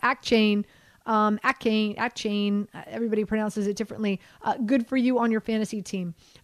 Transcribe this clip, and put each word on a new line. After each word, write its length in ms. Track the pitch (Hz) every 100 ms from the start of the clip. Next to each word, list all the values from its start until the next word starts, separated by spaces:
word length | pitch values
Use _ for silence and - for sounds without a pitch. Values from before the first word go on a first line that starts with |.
Achane, 600 | 240 269 - 226 214 208 202 - _ _ -
um, 340 | 214 214 214 262
Achane, 500 | - 226 214 214 -
Achane, 720 | 233 - 214 208 202 202 202
uh, 80 | - -
everybody 360 | 220 233 214
pronounces 420 | 214 220 214 214 202
it 120 | 202
differently, 420 | 214 214 208 196 - -
uh, 160 | - 269
good 300 | 214 269 233
for 100 | 262
you 220 | 247 247
on 120 | 233
your 80 | 220
fantasy 420 | - 220 214 214
team. 340 | - 190 175 - - -